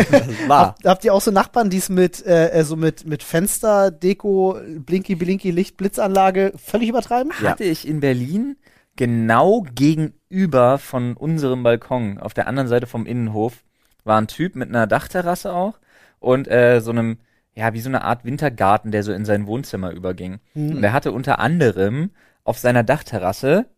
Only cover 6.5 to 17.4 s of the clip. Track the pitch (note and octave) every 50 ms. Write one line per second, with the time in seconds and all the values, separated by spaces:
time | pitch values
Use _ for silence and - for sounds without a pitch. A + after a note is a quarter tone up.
6.5 | - - - - - G#3+ A#3 A3 A3+ A#3+ - - A#3+ B3 C4 D#4 - - G#3 G3
7.5 | - - G#3+ F3+ D#3+ - - C#3 D#3 D3+ C#3+ C3+ B2+ B2 B2 C3 E3+ G#3+ B3 C#4
8.5 | C#4 - _ _ _ _ _ _ _ - B2 A#2+ A#2 A#2 A2+ A2+ A2+ A#2+ D3+ F#3
9.5 | G#3+ B3 F#3+ C3 A#2+ A#2+ C#3 D3+ D#3+ D#3 D#3 - - _ _ _ F3+ F#3 F#3+ E3+
10.5 | C3+ B2+ B2 B2 C3+ C#3+ - - - B2+ B2 A#2+ A#2+ - - D#3 E3 D#3 C#3+ C3
11.5 | B2+ B2+ A#2+ A#2 A#2+ A#2 - - C3 B2 A2+ G2+ G2 - - A2 - B2 - -
12.5 | B2 C#3 C3+ A#2+ A#2+ B2 B2 A#2 - A#2 G#2+ F#2 A#2+ B2 A#2 A2 G#2+ G#2+ A2 A#2+
13.5 | - - _ _ _ _ _ _ _ _ _ G#2+ G#2+ A2 A2 G#2+ - - E3 F#3+
14.5 | - C3 B2 - A2+ A#2 A2 G2+ A2+ C3 - - - F#3 F3 E3+ F3+ - - G3+
15.5 | F3+ F3 F#3 G#3+ - _ _ _ _ _ _ _ _ _ - A#2+ B2+ C3 - -
16.5 | A2 B2 B2 A#2+ B2 A#2+ A2 A#2 A#2 A#2 A2+ A2+ A2+ - _ _ _ _